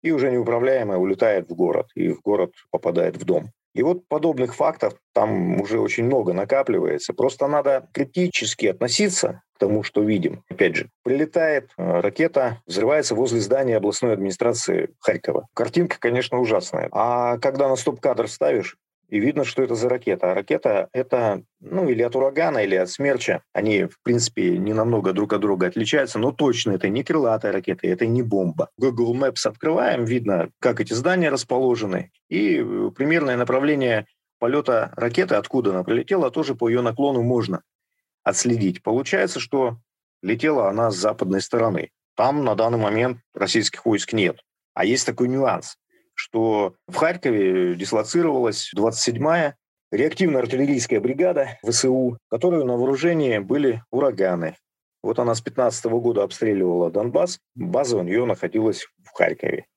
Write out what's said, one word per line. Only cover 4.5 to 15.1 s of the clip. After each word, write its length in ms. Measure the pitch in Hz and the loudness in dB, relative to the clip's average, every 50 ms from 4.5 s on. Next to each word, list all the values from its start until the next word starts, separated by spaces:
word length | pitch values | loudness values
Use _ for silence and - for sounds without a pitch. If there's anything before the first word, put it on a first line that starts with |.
| 117 | -2
фактов 400 | - - 156 156 - - 104 - _ _ _ | -2 -2 -2 0 0 -2 -2 -2 _ _ _
там 480 | _ 104 107 110 104 95 87 87 90 90 | _ 2 2 2 2 0 0 0 0 -2
уже 200 | 101 101 110 113 | -2 0 0 0
очень 240 | 107 101 - - 117 | 0 0 0 0 0
много 280 | 123 139 131 107 90 | 2 2 2 0 0
накапливается. 800 | 87 90 101 107 135 135 135 - 110 90 82 82 80 73 - - | 0 -2 0 0 0 0 2 0 0 0 0 0 -2 -4 -4 -8
Просто 360 | 90 - 120 135 127 - 139 139 | -4 0 0 -2 0 -2 -2 0
надо 400 | 147 147 135 139 139 131 - _ | 0 0 2 2 0 0 -2 _
критически 720 | _ - 139 135 _ 180 180 180 - - 117 104 - - - | _ -6 -6 -4 _ -2 -2 0 -2 -4 -4 -4 -6 -2 -2
относиться 760 | 104 90 - - 120 - - 208 202 180 - - - - - _ _ _ | -2 0 0 -2 0 2 2 2 2 0 0 -2 -2 -4 -6 _ _ _
к 20 | _ | _
тому, 240 | 104 98 - 107 | 0 2 2 0
что 200 | 101 - _ 104 | -2 -2 _ 0
видим. 420 | 104 107 107 98 85 87 - - _ _ | 2 2 2 0 0 -2 -4 -6 _ _
Опять 280 | 90 - 101 87 80 | -2 0 0 2 2
же, 140 | - - - _ _ | -2 -6 -6 _ _
прилетает, 680 | _ 120 131 139 156 156 - 175 160 156 151 139 117 - _ | _ -2 0 0 0 0 0 0 2 2 0 0 -4 -6 _
э, 240 | - 92 87 87 87 | -6 -2 0 0 2
ракета, 580 | 87 101 - - 160 160 - 143 131 120 117 117 _ | 0 0 0 0 -2 2 2 0 0 0 -2 -6 _
взрывается 500 | - 82 95 104 117 147 156 139 - 113 | -6 -4 0 2 2 2 2 0 0 0
возле 240 | 104 131 123 117 117 | 0 0 0 0 -2
здания 360 | 104 101 123 135 139 127 113 | 0 0 0 0 2 2 0
областной 360 | 107 95 104 98 - - 120 | 2 2 0 -2 0 0 0
администрации 760 | 110 98 98 98 92 - 113 120 117 117 - - 90 85 80 - _ _ | 0 0 -2 -4 -2 0 0 0 0 -2 -2 -2 -2 -2 -2 -4 _ _
Харькова. 480 | - - | -2 -2